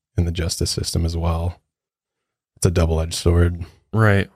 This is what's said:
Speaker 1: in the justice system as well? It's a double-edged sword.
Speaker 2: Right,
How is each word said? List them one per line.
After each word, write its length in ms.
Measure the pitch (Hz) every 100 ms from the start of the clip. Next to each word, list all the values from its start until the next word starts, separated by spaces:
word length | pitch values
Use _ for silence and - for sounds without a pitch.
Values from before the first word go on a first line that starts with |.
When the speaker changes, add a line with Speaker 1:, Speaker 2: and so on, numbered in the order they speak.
| _ -
Speaker 1:
in 60 | 85
the 60 |
justice 400 | 82 82 - -
system 340 | - - - 82
as 100 | 82
well? 440 | 85 82 87 - _ _ _ _ _ _ _ _ _ _
It's 100 | 95
a 60 |
double-edged 420 | 87 82 80 80
sword. 520 | - 90 85 87 85 82 _ _
Speaker 2:
Right, 360 | 107 107 98 -